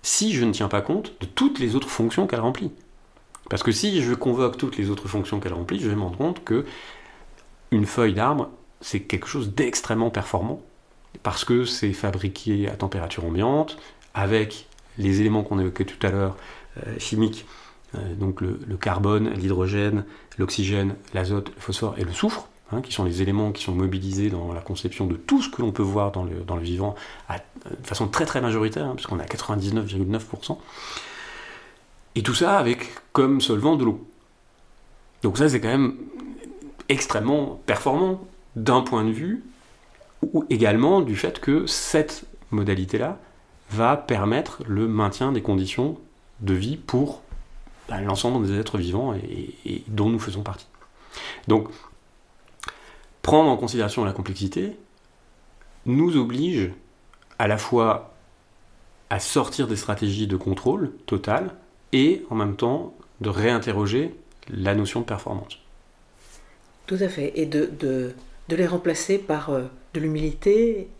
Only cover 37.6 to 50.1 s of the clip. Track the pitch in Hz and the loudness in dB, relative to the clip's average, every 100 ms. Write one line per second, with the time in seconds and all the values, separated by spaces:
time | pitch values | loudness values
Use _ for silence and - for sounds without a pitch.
37.6 | - 113 143 143 185 185 - - - 110 | -2 0 2 2 2 0 -8 -20 -12 -2
38.6 | 110 127 127 117 107 113 170 233 - - | 4 4 4 2 2 0 -2 -4 -8 -20
39.6 | - - - - - - 156 160 - 110 | -20 -20 -20 -20 -20 -6 0 0 2 4
40.6 | 110 110 139 196 139 101 - - - 147 | 6 6 6 4 4 0 -2 -2 2 2
41.6 | - - - 156 151 - - - - 110 | 2 -4 0 2 0 -4 -16 -20 -4 -2
42.6 | 101 95 92 110 135 196 - - _ - | 0 0 0 -2 -2 -6 -14 -20 _ -20
43.6 | - 104 117 147 - 110 104 123 165 - | -8 2 2 2 0 0 2 2 -2 -8
44.6 | 113 101 113 107 101 - 131 127 - 98 | -4 0 2 2 2 2 0 0 2 0
45.6 | 95 - 139 160 - _ - - 101 92 | 0 0 -2 -2 -14 _ -20 -8 0 0
46.6 | 107 156 - 123 143 - - - - - | 0 -6 0 2 2 -2 -12 -14 -12 -16
47.6 | - - - 104 101 95 123 127 101 98 | -18 -18 -8 -4 -2 0 0 2 2 0
48.6 | 107 104 87 92 131 98 - - - - | -2 -2 0 0 -2 -4 -6 -8 -10 -10
49.6 | - - - 107 104 | -8 -6 -4 0 2